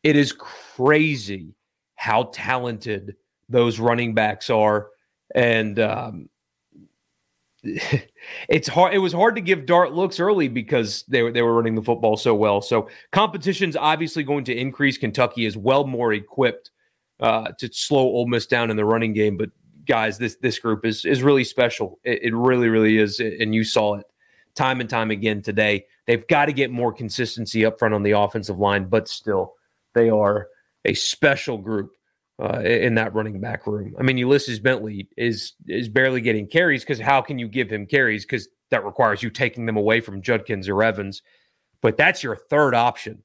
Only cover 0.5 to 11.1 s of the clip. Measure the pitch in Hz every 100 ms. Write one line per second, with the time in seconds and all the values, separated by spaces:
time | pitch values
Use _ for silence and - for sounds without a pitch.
0.5 | - - - 131 151 160 135 98 98 82
1.5 | _ _ _ _ - - 110 127 - -
2.5 | 127 123 110 120 101 98 - _ _ _
3.5 | 123 120 113 117 117 120 110 107 104 -
4.5 | 113 107 107 104 _ _ _ _ - 120
5.5 | 113 107 101 107 107 117 92 - _ _
6.5 | _ _ _ _ _ _ _ _ _ _
7.5 | _ 107 - - 131 - _ - - -
8.5 | 151 - 165 180 196 185 170 220 226 175
9.5 | 180 131 170 160 160 190 190 180 202 139
10.5 | 120 110 131 107 - -